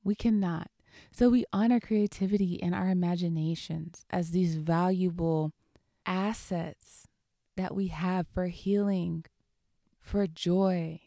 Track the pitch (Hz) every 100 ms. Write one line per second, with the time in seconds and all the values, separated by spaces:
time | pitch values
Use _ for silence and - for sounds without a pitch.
0 | 196 208 233 214 185 165 - _ _ -
1 | - - 247 247 - 190 226 240 - 214
2 | 208 - 190 202 190 175 175 180 185 185
3 | 175 175 175 165 156 160 - 160 160 -
4 | - 185 170 170 175 160 156 165 180 185
5 | 185 170 165 160 156 - _ _ _ _
6 | - 185 202 226 - 180 160 - - -
7 | - _ _ _ _ - 190 190 190 160
8 | 180 185 175 - 180 175 - 202 202 190
9 | 170 165 - _ _ _ _ _ _ _
10 | - 202 196 160 170 180 190 180 165 160